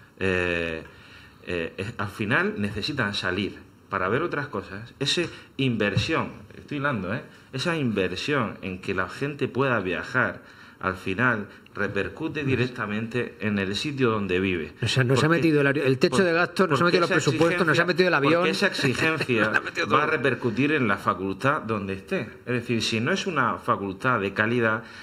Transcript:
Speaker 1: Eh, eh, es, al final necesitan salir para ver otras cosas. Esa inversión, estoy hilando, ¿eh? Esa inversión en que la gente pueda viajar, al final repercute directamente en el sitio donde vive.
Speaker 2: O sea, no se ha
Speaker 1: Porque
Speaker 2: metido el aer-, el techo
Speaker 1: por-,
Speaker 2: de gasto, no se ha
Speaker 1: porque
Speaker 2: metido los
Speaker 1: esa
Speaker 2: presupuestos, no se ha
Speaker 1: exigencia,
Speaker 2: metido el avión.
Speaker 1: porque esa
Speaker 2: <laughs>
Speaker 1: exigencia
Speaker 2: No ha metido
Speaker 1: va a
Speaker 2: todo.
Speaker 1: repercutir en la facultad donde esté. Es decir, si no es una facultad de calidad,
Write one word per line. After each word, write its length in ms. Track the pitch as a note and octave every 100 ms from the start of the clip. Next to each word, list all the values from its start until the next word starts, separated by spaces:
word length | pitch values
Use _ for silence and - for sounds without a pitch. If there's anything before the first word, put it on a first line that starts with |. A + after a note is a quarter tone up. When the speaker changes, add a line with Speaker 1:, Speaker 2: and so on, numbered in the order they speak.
| - -
Speaker 1:
Eh, 640 | F#2+ F2+ F2+ E2+ E2 D#2+ D2+ - - - - - -
eh, 280 | F2 E2 -
es, 160 | G2 -
al 100 | G2+
final 460 | - G#2 D3 G3+ G2+
necesitan 560 | G2+ A2 - - G2+
salir 440 | G2+ F#2 F#2 F#2+ - - - -
para 180 | G2 F#2
ver 120 | B2
otras 240 | E3+ D3 C3+
cosas. 460 | G2+ - F#2+ A#2 -
Esa 240 | C#3+ - E3 - - -
inversión, 760 | C3+ A2+ G#2 F#2+ - D#3 G2 - - -
estoy 200 | - C#3+
hilando, 360 | C#3+ A#2 F2+
¿eh? 80 | C3 - - -
Esa 240 | C3 E3+ E3
inversión 800 | B2+ G2+ F#2 F2+ - D3 G2+ -
en 180 | F#2+ F#2
que 120 | -
la 140 | F#2+ F2+
gente 380 | - C#3+ C#3 B2
pueda 320 | A#2 C#3 A#2
viajar, 600 | F#2 E2 - B2+ G#2+ - - - - -
al 160 | F#2+ F#2
final 500 | F#2+ F#2+ B2 A2 G2+ - -
repercute 680 | - G2+ G2 F#2 - D#3 D3+ C3+
directamente 880 | B2 B2+ - G#2 G#2 A2+ B2 A2+ -
en 180 | G#2 G2+
el 160 | F#2+ G2+
sitio 340 | D3+ C3+ B2
donde 280 | A2 G2 F2+
vive. 340 | F#2+ F2 D2+ -
Speaker 2:
O 60 | A#2
sea, 160 | B2+
no 120 | B2 C3+
se 100 | D#3
ha 40 |
Speaker 1:
Porque 120 | E3+
Speaker 2:
metido 200 | E3 D3
el 60 | C#3
aer-, 160 | C#3 C3
el 120 | C3
techo 200 | F3+ -
Speaker 1:
por-, 60 | F3+
Speaker 2:
de 80 |
gasto, 340 | E3 E3+ - F#3
no 80 | C3+
se 60 |
ha 20 | F3
Speaker 1:
porque 140 | F3
Speaker 2:
metido 20 |
los 80 | E3+
Speaker 1:
esa 40 | F3+ D3
Speaker 2:
presupuestos, 360 | D3+ E3+ F3+ E3
no 60 | D3+
se 60 |
ha 20 |
Speaker 1:
exigencia, 20 | F3
Speaker 2:
metido 220 | E3 F3+
el 60 |
avión. 200 | D#3 C#3+ E3+
Speaker 1:
porque 80 | F3+
esa 160 | G3 G3
Speaker 2:
<laughs> 60 | - C3+ A2+ D#3+ D#3+ - A2+ G#2+
Speaker 1:
exigencia 20 |
Speaker 2:
No 80 | -
ha 40 |
metido 260 | - F3 E3
Speaker 1:
va 100 | C#3
a 40 | D3+
Speaker 2:
todo. 60 |
Speaker 1:
repercutir 600 | D3+ C3 A#2+ B2 G#2+ D3
en 140 | D3+ A#2
la 100 | G2
facultad 640 | A2 F#2+ G2 F#2+ C3+ D3+
donde 320 | A2 G#2+ G2
esté. 280 | F#2+ - C#4+ G#2+ - -
Es 80 |
decir, 280 | B2 - A#2
si 180 | - A2+
no 100 | C3
es 140 | F#3+ G3
una 280 | D3+ A#2 F2
facultad 600 | - G#2+ G2 F#2 C3 A#2+
de 120 | G2
calidad, 500 | G2+ G#2+ A#2+ A2+ A2 - -